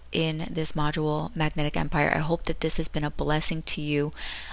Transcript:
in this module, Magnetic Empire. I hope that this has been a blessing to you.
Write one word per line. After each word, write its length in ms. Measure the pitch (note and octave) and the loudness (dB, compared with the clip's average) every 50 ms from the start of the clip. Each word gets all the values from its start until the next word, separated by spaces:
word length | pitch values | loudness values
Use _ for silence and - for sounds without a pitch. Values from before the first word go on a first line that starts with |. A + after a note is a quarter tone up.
| - - - | -6 -4 -2
in 340 | - D#3+ D#3+ D#3 D#3 E3 - | 0 0 0 -2 -4 -6 -6
this 220 | - D#3+ D#3+ - - | -4 -2 0 0 0
module, 600 | D#3 D3 D3 D3+ D#3+ D3+ D3+ D3+ D#3 D#3+ - - | 2 2 0 0 0 0 0 0 0 -2 -4 -2
Magnetic 420 | D#3 D#3 D3+ - D#3 D3 D3+ - | 0 0 0 0 0 0 0 0
Empire. 360 | E3 D#3+ D3 - D3+ D3 - - | 0 0 0 2 2 2 2 2
I 40 | - | 0
hope 260 | D#3+ D3+ E3 - - | 0 0 0 0 0
that 160 | - D#3+ - | -2 -2 0
this 160 | - D#3+ - | 0 2 2
has 100 | - D#3 | 2 2
been 160 | - - D#3 D3 | 0 0 0 -2
a 80 | D3 | 0
blessing 520 | - - C#3+ D3 D3+ D#3 F3 - F#3+ D#3+ D#3+ | 0 0 0 2 4 4 6 4 4 2 0
to 180 | - - D#3 | -4 -4 -2
you. 320 | D3+ D3 D3 C#3+ D3 D3+ - - - - - - - - | -2 0 0 2 0 0 -2 -6 -8 -8 -8 -8 -10 -10